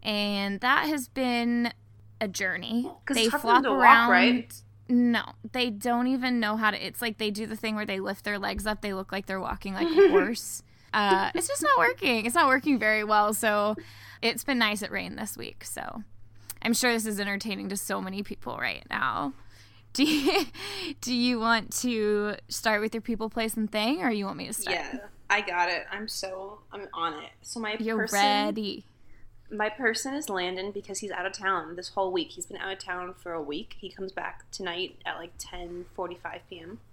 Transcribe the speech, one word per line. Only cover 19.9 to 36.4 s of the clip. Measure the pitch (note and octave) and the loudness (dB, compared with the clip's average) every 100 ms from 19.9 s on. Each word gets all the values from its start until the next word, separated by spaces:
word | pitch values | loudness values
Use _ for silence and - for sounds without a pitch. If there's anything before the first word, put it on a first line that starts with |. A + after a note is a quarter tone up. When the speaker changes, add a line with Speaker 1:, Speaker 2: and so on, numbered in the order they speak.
Speaker 1:
Do | - | 0
you, | D4 D#4 C#4 G4 D4+ - G4 G4+ F4+ C#4+ | 2 4 2 2 0 -6 -10 -8 -8 -8
do | - | -4
you | B3 B3 A#3+ | 0 2 2
want | A3+ A#3 A#3 - | 2 2 0 -4
to | B3 A3+ G#3 G#3 G#3 G#3 - | -2 0 2 2 0 -4 -8
start | - A3+ G#3+ | -4 0 0
with | A3 | 0
your | A3+ | -4
people, | G#3+ A3+ A3 | -6 -4 -4
place, | - A3 A3+ | -4 -4 -2
and | G#3+ | -2
thing, | G#3+ G#3+ D#4 | 0 0 0
or | E4+ | 0
you | G#3+ | -2
want | G3 G3 | -4 -6
me | F3+ | -8
to | |
start? | - - | -6 -4
Speaker 2:
Yeah, | E3+ C#3+ C4 - - - | -4 -4 -10 -12 -20 0
I | G#3 | 0
got | G3 F3 F3 | 2 0 0
it. | E3+ - | 0 -4
I'm | G3 G#3+ | -10 -8
so, | - F#3+ F#3+ G3 G#3 - | -8 -8 -10 -12 -14 -16
I'm | G3+ G3 | -14 -12
on | F3+ E3 D3+ | -6 -4 -6
it. | D3+ - | -12 -18
So | - A#3+ | -12 -8
my | A3 A3 | -6 -4
Speaker 1:
You're | A3 A3 | -2 0
Speaker 2:
person, | A3 G3+ G3+ G#3 G#3 | 0 2 4 4 2
Speaker 1:
ready. | G#3 G#3 - - _ - - - - - | -2 -4 -6 -12 _ -20 -18 -18 -20 -14
Speaker 2:
my | G#3+ G#3+ | -4 -4
person | G#3+ B3 A3+ C4+ | 0 0 0 -4
is | C#4 D4+ | -6 -4
Landon | F#3+ F3+ F#3 F#3+ | -2 -2 -4 -6
because | G3+ - G3 | -8 -8 -8
he's | G#3 | -6
out | F3+ F#3 | -4 -6
of | |
town | F#3+ G3 F#3+ D#3+ F3 | -4 0 0 -2 -10
this | F3+ | -8
whole | - F#3+ | -2 0
week. | F#3 D#3+ | 0 -4
He's | - E3+ | -8 -12
been | F#3+ | -8
out | F#3 | -8
of | F#3+ | -8
town | - F3+ F3+ F#3 | -8 -8 -8 -12
for | F3+ | -8
a | E3 | -6
week. | D3 D3 A3+ - | -4 -6 -8 -12
He | F#3+ | -14
comes | - F#3+ | -10 -10
back | - E3+ F3 - | -8 -8 -10 -16
tonight | - F#3+ F3 F#3 - | -10 -8 -6 -8 -8
at, | F3 E3 | -8 -8
like, | E3+ - | -10 -14
ten | - F3+ F3 F3 F3+ | -14 -12 -10 -12 -12
forty-five | - F3+ F3 E3+ F3 | -8 -8 -8 -12 -12